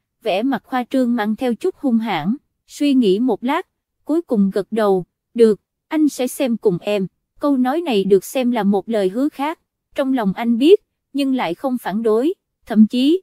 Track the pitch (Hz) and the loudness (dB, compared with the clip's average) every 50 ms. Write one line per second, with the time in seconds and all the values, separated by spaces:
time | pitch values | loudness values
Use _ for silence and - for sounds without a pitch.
0 | _ _ _ _ - 220 175 196 226 277 269 - _ - 262 254 240 - - 262 | _ _ _ _ -4 -4 -2 -2 -2 -2 -4 -6 _ -6 -6 -6 -4 -2 -2 -2
1 | 254 233 240 233 208 214 214 - 262 247 233 - - 370 - _ - 269 226 226 | 0 0 0 -2 -2 -2 -4 -2 -2 -4 -4 -2 -4 -6 -6 _ -2 0 0 0
2 | 220 233 190 160 147 190 247 302 _ _ _ _ _ - - - 294 285 277 262 | 0 -2 -4 -4 -2 -4 -4 -6 _ _ _ _ _ -14 -8 -2 0 0 2 2
3 | 240 190 185 208 254 262 254 - - 247 294 349 - _ _ _ _ _ _ _ | 4 2 2 2 0 -2 -2 -2 -2 -4 -4 -4 -6 _ _ _ _ _ _ _
4 | _ - 294 339 - - 254 202 196 196 - 208 185 - 214 226 214 202 190 185 | _ -4 -4 -2 -2 -2 0 0 0 0 0 -4 -4 -4 -2 -2 0 2 0 0
5 | 175 _ _ _ _ _ - 233 226 220 202 - _ _ _ _ _ - 320 311 | -2 _ _ _ _ _ 2 4 4 4 4 0 _ _ _ _ _ -6 -2 0
6 | 311 277 - - 254 254 - - 294 254 233 - - 214 175 165 - 208 208 202 | 0 0 0 -2 -6 -6 -4 -4 -2 -2 -2 0 0 -2 -2 -2 -4 -4 -4 -4
7 | 190 175 _ _ _ _ _ - - 285 285 254 247 254 277 349 349 311 233 196 | -4 -6 _ _ _ _ _ -4 -2 0 0 0 0 -2 -2 -4 -2 -2 -2 0
8 | 190 190 202 190 - - - 269 254 247 247 233 196 202 208 190 - - 226 214 | 2 2 2 2 2 0 -4 -4 -2 -2 -2 0 0 0 0 0 -2 -2 -2 -2
9 | 196 185 185 247 277 302 - - 277 302 339 - _ _ _ _ _ _ - - | -2 -2 -2 -2 -4 -4 -4 -4 -6 -6 -6 -8 _ _ _ _ _ _ -6 -4
10 | 277 262 262 254 214 190 175 - 233 233 240 220 269 330 403 - _ _ _ _ | -2 -2 -2 0 0 -2 -2 -2 -2 -2 0 2 4 6 4 4 _ _ _ _
11 | _ _ - 277 277 269 262 247 208 165 175 - - 269 254 233 - 190 180 220 | _ _ -6 -4 -2 -2 -2 -2 -2 -4 -4 -4 -6 -6 -6 -6 -6 -6 -4 -2
12 | 226 220 214 226 262 330 392 _ _ _ _ _ _ - 226 214 214 208 - 247 | 0 2 2 2 2 0 -2 _ _ _ _ _ _ 0 4 4 4 4 4 0
13 | 254 285 339 381 | 2 2 0 0